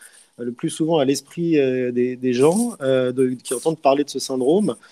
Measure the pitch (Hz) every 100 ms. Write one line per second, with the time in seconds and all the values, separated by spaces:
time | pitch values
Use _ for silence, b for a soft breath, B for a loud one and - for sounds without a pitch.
0 | b b b - 120 120 160 - 160 165
1 | 135 139 - 175 170 151 135 127 123 123
2 | 123 123 127 120 147 202 240 196 135 131
3 | 127 127 131 123 - 120 160 160 139 139
4 | 143 131 - 131 127 190 180 113 B